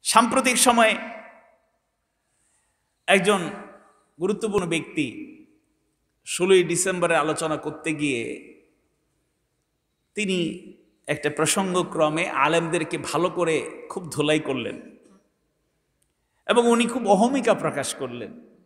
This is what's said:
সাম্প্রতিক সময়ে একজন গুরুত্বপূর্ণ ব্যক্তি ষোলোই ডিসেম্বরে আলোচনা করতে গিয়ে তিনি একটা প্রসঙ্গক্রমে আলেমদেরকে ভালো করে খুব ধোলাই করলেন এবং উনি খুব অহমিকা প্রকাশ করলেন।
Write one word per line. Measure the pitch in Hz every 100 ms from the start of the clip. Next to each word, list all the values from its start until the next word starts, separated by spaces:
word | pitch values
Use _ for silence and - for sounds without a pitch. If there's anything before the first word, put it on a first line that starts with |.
| -
সাম্প্রতিক | 220 233 262 254 240
সময়ে | 262 233 220 208 - - - - _ _ _ _ _ _ _ _ _ _ _ _ _ _ _ _ -
একজন | 196 185 202 165 - - - _ _ _ _
গুরুত্বপূর্ণ | 185 202 220 202 175
ব্যক্তি | 165 135 - 135 - - - - _ _ _ _ _ _ _ -
ষোলোই | - 180 190
ডিসেম্বরে | 165 170 196 180 170 165
আলোচনা | 151 156 160 151
করতে | 147 151 160
গিয়ে | 151 147 120 117 - - - _ _ _ _ _ _ _ _ _ _ _ _ _ _ _ -
তিনি | 208 185 165 - - - _ _ -
একটা | 147 147
প্রসঙ্গক্রমে | 147 156 202 190 180 175 156 151 156 185
আলেমদেরকে | - 147 170 165 165 156 160
ভালো | 135 - 175
করে | 170 165 151 - - -
খুব | - 170
ধোলাই | 135 147 151
করলেন | 147 131 110 - - - _ _ _ _ _ _ _ _ _ _ _ _ _ _ -
এবং | 226 233
উনি | 233 233
খুব | 247 208
অহমিকা | 196 233 269 233
প্রকাশ | 196 156 147 131 -
করলেন। | 131 123 104 - - _